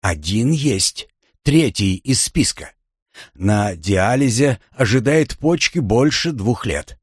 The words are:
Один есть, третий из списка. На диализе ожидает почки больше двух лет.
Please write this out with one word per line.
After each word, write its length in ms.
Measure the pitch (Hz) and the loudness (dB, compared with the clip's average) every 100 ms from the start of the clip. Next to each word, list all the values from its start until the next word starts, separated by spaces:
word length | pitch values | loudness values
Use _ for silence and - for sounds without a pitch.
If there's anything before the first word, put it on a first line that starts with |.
Один 500 | - 80 76 104 123 | -4 -4 -2 -2 0
есть, 580 | 160 143 98 - - - _ _ _ | 0 0 0 -2 -4 -18 _ _ _
третий 540 | - 151 147 - 101 92 | 2 4 2 0 -2 -2
из 240 | - 127 | -2 -2
списка. 500 | - - 143 - - _ _ _ _ - - | 0 0 -2 -2 -16 _ _ _ _ -20 -20
На 420 | - 95 104 104 87 | -4 0 0 0 -4
диализе 840 | 80 95 98 127 139 113 143 123 _ | -2 2 2 2 0 2 0 0 _
ожидает 680 | - 120 123 117 156 147 - | -2 0 2 2 0 0 -2
почки 400 | 151 165 - 175 | -2 0 0 -2
больше 540 | 113 113 151 - 170 | 0 2 2 0 -4
двух 340 | 139 98 120 113 | -2 -2 -2 -2
лет. 320 | 71 - - | -6 -8 -18